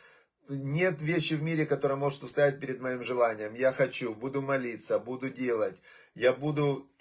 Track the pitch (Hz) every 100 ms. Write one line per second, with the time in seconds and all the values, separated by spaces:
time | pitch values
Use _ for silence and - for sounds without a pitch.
0 | - - _ _ _ 139 139 151 185 151
1 | 151 170 151 156 156 160 151 139 143 139
2 | 143 139 127 - 143 143 135 127 127 127
3 | 117 123 120 107 107 117 131 127 131 -
4 | 123 107 127 135 135 135 123 110 - 107
5 | 110 127 131 127 127 113 101 90 - -
6 | - - 120 127 147 147 147 135 - _